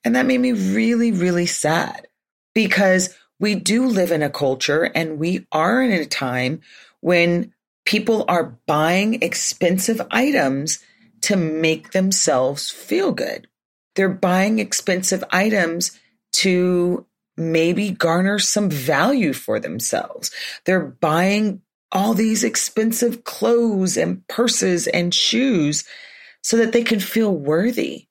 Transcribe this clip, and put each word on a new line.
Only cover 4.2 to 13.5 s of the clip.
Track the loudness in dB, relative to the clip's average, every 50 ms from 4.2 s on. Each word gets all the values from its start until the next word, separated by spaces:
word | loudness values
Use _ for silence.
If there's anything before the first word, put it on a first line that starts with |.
| 0
a | -2
culture | -2 -2 -2 -2 0 0 -2 0 0 0 0
and | 0 -2 -4 -4 -4 -4 -4
we | -2 -2 -2 -4 -4 _
are | -2 0 2 2 2 2
in | 2 2
a | 0 0 -2
time | -4 -6 -6 -4 -4 -2 -2 -2 -2 -4 -6 _ -20 -20 -20 -20 -20 _ _
when | 0 2 4 4 4 2 2 0 -2 -6 _ _ _ _ _ _ _
people | -2 -2 0 0 0 0 0 0
are | 0 0 0 -2 -4 -10 _ _
buying | -2 0 2 2 2 2 2 0 0 0 -2
expensive | -2 -4 -2 -4 -6 -6 -4 0 0 0 0 0 0 -2 -2 -4 -4 -2
items | 0 0 0 2 2 2 2 0 0 -2 -4 -4 -6 -8 -10 _ _ _ _ _ _ _
to | -2 0 0
make | 0 0 -2 -2 0 0 0 0 -2 -6 -4
themselves | -2 0 0 2 0 0 0 2 2 2 2 0 -2 -4 -8 -10
feel | -12 -14 -8 -4 -2 0 0 0
good. | -2 -2 -6 -8 -8 -10 -14 _